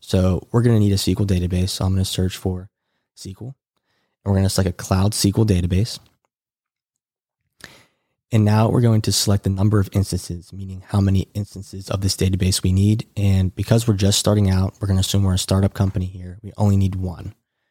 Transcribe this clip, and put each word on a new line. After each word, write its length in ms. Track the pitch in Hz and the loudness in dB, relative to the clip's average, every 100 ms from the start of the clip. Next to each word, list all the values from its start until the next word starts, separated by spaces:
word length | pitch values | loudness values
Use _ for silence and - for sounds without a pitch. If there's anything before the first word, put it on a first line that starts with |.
So 460 | - 95 92 90 - | -2 0 2 0 -2
we're 100 | 120 | 0
gonna 160 | 120 110 | 2 4
need 140 | 101 | 2
a 20 | |
S 100 | 98 | 2
Q 120 | - 95 | -2 -2
L 80 | 101 | 0
database. 440 | 90 87 90 92 | 0 0 -2 -2
So 140 | - | -2
I'm 80 | 95 | -2
gonna 120 | 95 | -2
search 320 | 92 - 92 - | -2 -2 -4 -4
for 320 | 95 90 95 _ _ _ _ _ | -6 -6 -10 _ _ _ _ _
S 60 | |
Q 140 | 92 95 | -18 -16
L, 160 | 117 - _ _ _ _ _ _ | -16 -18 _ _ _ _ _ _
and 80 | 98 | 0
we're 60 | 95 | 2
gonna 120 | 95 | 2
select 180 | - 95 | 0 -2
a 40 | |
cloud 420 | - - 95 101 | -4 -2 0 0
S 80 | - | 0
Q 100 | 101 113 | 0 2
L 80 | 110 | 2
database. 520 | 90 87 90 113 - _ _ _ _ _ _ _ _ _ _ _ _ _ _ _ _ - - _ _ _ _ - | 2 0 0 -2 -6 _ _ _ _ _ _ _ _ _ _ _ _ _ _ _ _ -20 -20 _ _ _ _ -2
And 120 | 113 | 2
now 240 | 104 107 113 | 4 4 2
we're 120 | 127 | 2
going 220 | 120 110 | 2 2
to 100 | 104 | 0
select 300 | - 107 101 | -2 0 0
the 80 | 95 | 0
number 300 | 95 104 104 | 0 2 2
of 100 | 95 | 0
instances, 600 | 101 95 90 - 87 - | -2 -2 -4 -6 -14 -14
meaning 320 | 95 95 92 - | -16 -14 -14 -4
how 140 | 104 | 0
many 260 | 98 98 - | 2 2 0
instances 560 | 101 98 95 - 98 - | -6 -8 -10 -14 -14 -6
of 100 | 95 | -4
this 140 | 95 | -2
database 480 | - 92 95 92 - | 0 -2 0 0 0
we 80 | 95 | 0
need. 380 | 98 101 110 - - | 2 2 0 -4 -2
And 360 | 98 95 92 - | 2 2 0 -2
because 320 | 104 113 113 | 0 2 2
we're 60 | |
just 260 | 98 98 - | 2 2 2
starting 280 | 104 104 98 | 2 2 2
out, 260 | 92 95 - | 2 -2 -4
we're 60 | 98 | -2
gonna 140 | 95 | 0
assume 240 | - 101 | 0 0
we're 100 | 95 | 2
a 40 | 92 | 0
startup 360 | - 95 98 | 0 0 0
company 320 | - 95 92 92 | 0 -2 -2 -6
here. 320 | 92 90 95 | -10 -16 -16
We 120 | 101 - | -16 -2
only 200 | 104 98 | 2 4
need 180 | 95 | 2
one. 400 | 92 90 78 95 - _ _ _ | -2 -8 -8 -14 -18 _ _ _